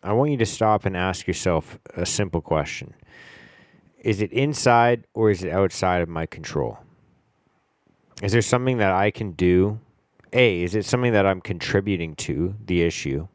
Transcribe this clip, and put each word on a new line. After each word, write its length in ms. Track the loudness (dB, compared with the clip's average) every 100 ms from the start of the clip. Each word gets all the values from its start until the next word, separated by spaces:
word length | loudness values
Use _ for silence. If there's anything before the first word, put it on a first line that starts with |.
I 100 | 0
want 180 | 2 2
you 60 | 2
to 80 | -2
stop 400 | 0 2 2 0
and 120 | -2
ask 300 | -2 -2 -4
yourself 500 | -4 0 0 -2 -16 -16 -8
a 80 |
simple 380 | -6 -2 -2 -2
question. 540 | -2 -2 -2 -6 -14 -18 _ -20 -20 -20 -20 -20 _ _ _ _
Is 240 | -2 0
it 100 | 0
inside 720 | 0 -2 0 4 6 6 2 -2
or 160 | 0 2
is 140 | 2
it 80 | 0
outside 500 | 0 0 0 0 0
of 80 | -2
my 160 | -4 -8
control? 540 | -10 -8 -6 -6 -8 -20 _ _ _ _ _ _ _ _ _ _ _ _ -8
Is 80 | 0
there 100 | 0
something 380 | 2 0 0 2
that 120 | 2
I 200 | 2 0
can 220 | -2 -10
do? 460 | 0 2 4 2 -2 _ _ _ _ _
A, 300 | 2 2 2
is 100 | -2
it 100 | -2
something 300 | -2 0 2
that 140 | 4 2
I'm 140 | 0
contributing 760 | -4 -8 0 0 0 -2 -4 -8
to 400 | -6 -4 -4 -6 -2
the 160 | 0
issue? 460 | 0 0 -6 -6 -6